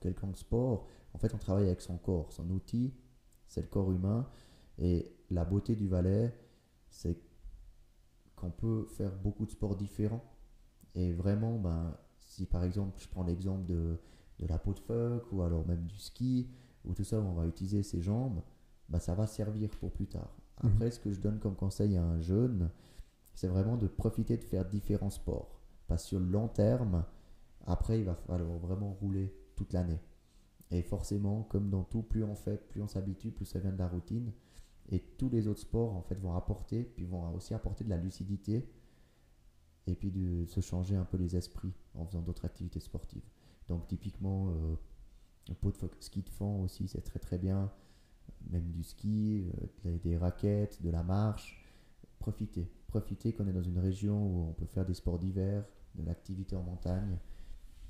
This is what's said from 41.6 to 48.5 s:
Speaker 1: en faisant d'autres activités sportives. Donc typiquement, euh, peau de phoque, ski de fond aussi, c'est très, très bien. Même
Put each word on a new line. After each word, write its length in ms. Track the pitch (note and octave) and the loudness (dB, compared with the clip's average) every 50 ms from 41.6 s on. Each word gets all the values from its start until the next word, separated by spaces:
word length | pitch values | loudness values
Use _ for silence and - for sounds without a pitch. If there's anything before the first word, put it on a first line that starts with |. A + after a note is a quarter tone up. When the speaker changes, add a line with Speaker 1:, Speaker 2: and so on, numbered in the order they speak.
| - F#2+ F#2 - - - - | -6 -6 -6 -8 -12 -14 -10
Speaker 1:
en 100 | - E2 | -8 -8
faisant 160 | E2+ F#2+ E2+ | -6 -4 -4
d'autres 240 | E2+ F2+ E2+ - - | -4 -4 -4 -4 -4
activités 340 | F2 - - F2+ F2 - - | -6 -4 -6 -8 -6 -6 -6
sportives. 460 | - - - F2+ - - - - - - - - - - - - - | -8 -6 -8 -8 -8 -8 -10 -12 -14 -14 -18 -20 -20 -20 -20 -12 -6
Donc 200 | - F2 E2+ - | -2 -2 -2 -2
typiquement, 640 | - F#2 - - G2+ - - G2 F#2+ G2 F#2+ F#2+ F#2 | -4 -4 -4 -4 -6 -6 -4 -2 0 0 0 0 0
euh, 1040 | E2+ D#2+ D#2 D#2 D#2+ - - - - - - - - - - - - - - - F#2 - | 0 0 0 0 -2 -4 -6 -10 -16 -20 -20 -20 -20 -20 -20 -20 -20 -18 -12 -12 -4 0
peau 100 | - G2+ | 0 0
de 60 | - | 0
phoque, 180 | - - F2 - - | 0 -4 -8 -8 -10
ski 220 | - - - G2 | -12 -8 -6 -6
de 80 | - - | -6 -6
fond 340 | - - G2+ G2+ G#2 G2 F#2+ | -4 -4 -2 0 0 0 0
aussi, 240 | F#2+ - - G2 | 0 -2 -4 -6
c'est 140 | F#2+ - - | -4 -4 -6
très, 180 | - - - F#2 | -6 -6 -6 -6
très 180 | - - F#2 | -4 -2 -2
bien. 340 | F2 F2+ F#2+ F#2+ G2 G2 G2+ - - - - - - - - - - - - - - - | 0 2 2 2 2 2 0 -4 -8 -20 -20 -20 -20 -20 -20 -20 -20 -20 -18 -16 -12 -6
Même 220 | - | -2